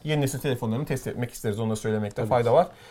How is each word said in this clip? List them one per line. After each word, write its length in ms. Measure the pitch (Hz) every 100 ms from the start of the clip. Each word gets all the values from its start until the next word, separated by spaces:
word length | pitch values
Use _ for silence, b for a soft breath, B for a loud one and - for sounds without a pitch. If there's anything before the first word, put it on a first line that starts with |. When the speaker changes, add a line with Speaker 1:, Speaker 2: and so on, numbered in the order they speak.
Speaker 1:
yeni 180 | 151 151
nesil 180 | 135 135
telefonlarını 460 | 147 120 110 113 151
test 220 | 131 -
etmek 240 | - 120
isteriz. 280 | - 113 104
Onu 100 | 113
da 60 | 110
söylemekte 460 | 113 107 104 -
Speaker 2:
Tabii 80 | 110
Speaker 1:
fayda 200 | 127 117
Speaker 2:
ki. 60 | 135
Speaker 1:
var. 120 | 180 B B